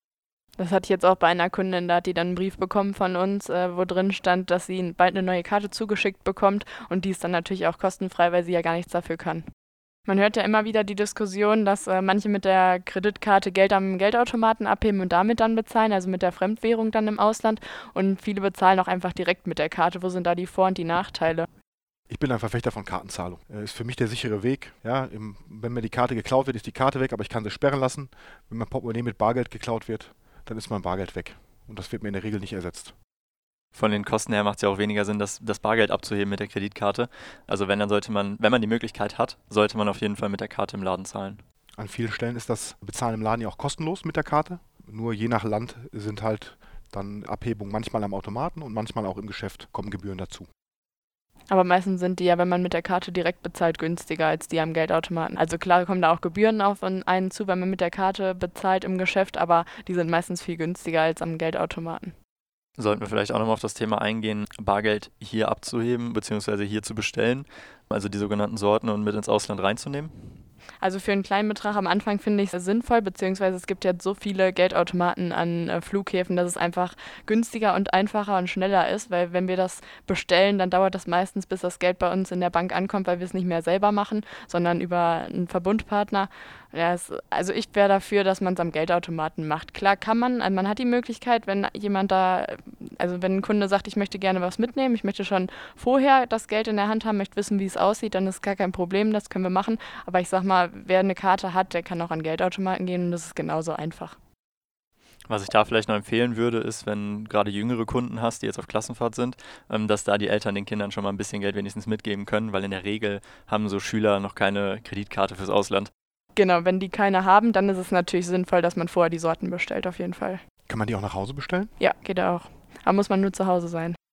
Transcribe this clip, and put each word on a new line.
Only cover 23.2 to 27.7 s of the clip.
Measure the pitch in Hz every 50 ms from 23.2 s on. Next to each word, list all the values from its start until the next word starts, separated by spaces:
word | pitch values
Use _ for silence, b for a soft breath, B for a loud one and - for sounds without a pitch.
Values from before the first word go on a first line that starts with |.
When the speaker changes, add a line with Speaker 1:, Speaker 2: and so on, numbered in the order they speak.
| 87 90 87 - _ -
Speaker 2:
Äh, | - 104 104
ist | 110 -
für | - 113
mich | 120 123
der | - 127 107
sichere | 113 - - 117 107 101
Weg. | 98 123 135 - - - _ _ -
Ja, | 113 123 135 131
im, | - - 107 107 107 104 - - -
wenn | - 110 107 117 120
mir | 120
die | 110 110
Karte | - 127 123 113 123
geklaut | 113 - - 131 131 131
wird, | 135 127
ist | 107 -
die | -
Karte | - - 131 139 - 131
weg, | 131 131
aber | 117 104
ich | 104 -
kann | - 117 107
sie | 104
sperren | - - - 139